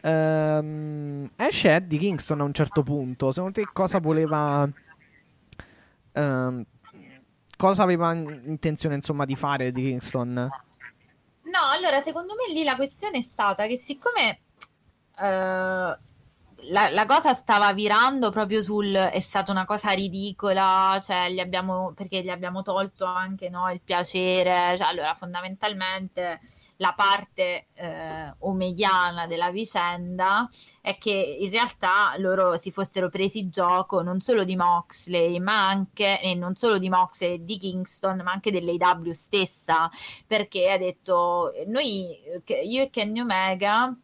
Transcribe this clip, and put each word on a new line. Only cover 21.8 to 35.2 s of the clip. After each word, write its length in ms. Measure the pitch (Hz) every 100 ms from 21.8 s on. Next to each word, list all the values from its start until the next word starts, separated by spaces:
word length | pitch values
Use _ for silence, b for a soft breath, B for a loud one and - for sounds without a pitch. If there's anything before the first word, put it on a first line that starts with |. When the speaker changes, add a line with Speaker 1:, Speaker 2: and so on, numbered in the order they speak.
| 185 156
Speaker 2:
perché 260 | 185 190
gli 80 | 185
abbiamo 320 | 180 180 180
tolto 440 | 190 190 196 _ 185
anche, 440 | 180 185 196 180
no, 220 | 180 185
il 100 | 180
piacere, 960 | - 180 175 185 185 185 180 180 175 180
cioè, 100 | 160
allora 260 | 175 151 -
fondamentalmente 1300 | 180 175 185 190 214 196 185 190 190 - 175 165 b b b _
la 160 | 190 180
parte, 720 | 196 202 - - 180 175 _
eh, 600 | - 175 160 160 160 151 -
omeghiana 880 | 180 190 185 180 202 185 175 170 170
della 220 | 170 175
vicenda 960 | 185 220 196 175 175 175 180 185 202 240 B B B
è 160 | - 196
che 140 | 214
in 380 | 196 170 143 190
realtà 640 | 214 240 - 185 196 202 143
loro 380 | 190 190 185 170
si 140 | 190
fossero 380 | 185 - 190 180
presi 400 | 185 190 220 190
gioco 520 | 170 175 180 185 196
non 200 | 175 185
solo 240 | - 226 185
di 100 | 185
Moxley, 840 | 175 175 - - - 180